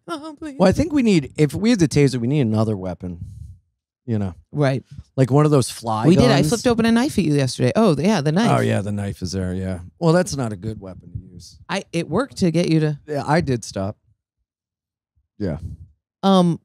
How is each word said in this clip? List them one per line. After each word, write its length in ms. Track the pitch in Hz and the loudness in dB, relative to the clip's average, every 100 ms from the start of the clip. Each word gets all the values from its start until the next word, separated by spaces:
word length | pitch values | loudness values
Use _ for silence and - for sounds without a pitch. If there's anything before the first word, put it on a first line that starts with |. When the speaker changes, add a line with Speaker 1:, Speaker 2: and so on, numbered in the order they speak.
| - | -10
Speaker 1:
"Oh, 260 | 320 320 294 | -10 -10 -14
please." 180 | 311 269 | -8 2
Speaker 2:
Well, 100 | 185 | 2
I 40 | |
think 200 | - 320 | 2 0
we 80 | 294 | 2
need, 300 | 233 175 127 - | 4 2 0 0
if 180 | 151 | 0
we 140 | - 214 | 0 0
had 80 | 233 | 2
the 80 | 151 | 2
taser, 280 | 147 139 127 | 4 2 2
we 100 | 117 | -2
need 120 | 151 | 0
another 360 | 113 110 110 101 | 0 2 0 -2
weapon. 440 | 92 85 90 85 - - - - _ _ _ _ 127 | -6 -8 -10 -12 -14 -16 -18 -20 _ _ _ _ -6
You 120 | 110 | -4
know, 140 | 98 - _ | -4 -8 _
Speaker 1:
Right. 320 | 147 139 135 - - - - | -2 -2 -2 -8 -20 -8 -2
Speaker 2:
like 160 | 123 | 2
one 120 | 139 151 | 4 4
of 40 | |
those 180 | 143 - | 4 2
fly 380 | - 117 107 131 | -4 -4 0 4
Speaker 1:
We 80 | |
did. 160 | 185 247 | 6 6
I 60 | 175 | 4
Speaker 2:
guns. 120 | 151 | 2
Speaker 1:
flipped 180 | 233 247 | 0 0
open 180 | 233 226 | 0 2
a 60 | |
knife 260 | 233 285 - | 2 0 0
at 60 | |
you 100 | 160 | 0
yesterday. 380 | 143 127 - 123 | 2 0 0 0
Oh, 220 | - 220 139 | 2 2 2
yeah, 220 | 180 196 | 2 0
the 100 | 147 | 0
knife. 280 | 170 233 127 | 2 2 2
Speaker 2:
Oh, 40 | |
yeah, 180 | 113 110 | 2 0
the 120 | 101 | -2
knife 280 | 104 101 95 | -4 -6 -6
is 120 | 92 | -6
there, 200 | 95 92 | -4 -4
yeah. 280 | 92 92 87 90 - | -4 -6 -6 -12 -4
Well, 140 | 165 | 2
that's 240 | 175 185 139 | 2 0 -4
not 160 | 117 | -6
a 40 | 98 | -6
good 240 | 110 110 | -10 -12
weapon 300 | 92 90 87 | -14 -18 -16
to 80 | - | -16
use. 400 | 92 87 - - - | -16 -20 -20 -20 -8
Speaker 1:
I, 140 | 196 - | -8 -6
it 160 | 170 170 | -6 -4
worked 280 | 208 277 - | -4 -4 -2
to 160 | 185 | 0
get 160 | 165 165 | 0 2
you 80 | 160 | 2
to 200 | 151 147 - | 0 -4 -8
Speaker 2:
Yeah, 160 | 143 - | -6 0
I 140 | 143 | 0
did 240 | 139 120 | 0 -4
stop. 320 | - 98 95 - _ _ _ _ _ _ _ _ _ _ _ _ _ - | -4 -6 -6 -8 _ _ _ _ _ _ _ _ _ _ _ _ _ -8
Yeah. 180 | 98 73 - - - _ _ _ 196 | -6 -6 -10 -14 -20 _ _ _ 2
Speaker 1:
Um, 340 | 190 175 160 | 4 4 -2